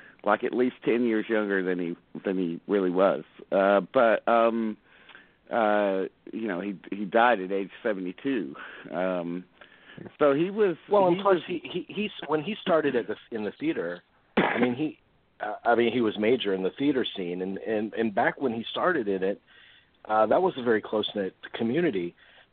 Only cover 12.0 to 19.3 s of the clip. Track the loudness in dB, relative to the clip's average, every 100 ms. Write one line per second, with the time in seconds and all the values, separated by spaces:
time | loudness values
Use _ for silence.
12 | -6 -8 -4 -2 -2 -6 2 2 4 0
13 | -2 -6 -8 -6 -6 -4 -4 -4 -6 -8
14 | -14 _ _ 0 0 2 0 0 -4 -6
15 | _ _ _ -10 -8 -2 2 4 4 2
16 | 0 2 2 2 0 -2 -2 0 0 0
17 | -2 -4 -6 -6 -6 -6 -4 -4 -4 -2
18 | -2 0 0 0 -4 -4 -6 -2 0 0
19 | -2 -2 -2